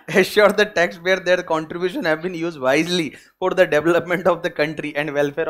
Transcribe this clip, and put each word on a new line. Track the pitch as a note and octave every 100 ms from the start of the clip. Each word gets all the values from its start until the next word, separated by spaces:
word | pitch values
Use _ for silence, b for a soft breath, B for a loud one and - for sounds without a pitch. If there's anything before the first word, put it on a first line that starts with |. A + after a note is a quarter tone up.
| -
assure | F3 F#3 G#3 G3+
the | G3 G#3 F3
taxpayer | F3 F#3 F3 F#3
their | F3 F3+ F3
contribution | D#3+ D#3 E3+ F3+ A#3+
have | E3+ D#3
been | F3 E3
used | E3+ D#3
wisely | B2+ D3 E3+ F3+ C#3+ B B - F#3
for | F3+
the | F3 D3+
development | D#3 E3+ E3 E3+ F#3
of | E3
the | F3 D#3+
country | D3+ D#3 D3+ D3
and | D3+ C#3
welfare | D3 C#3+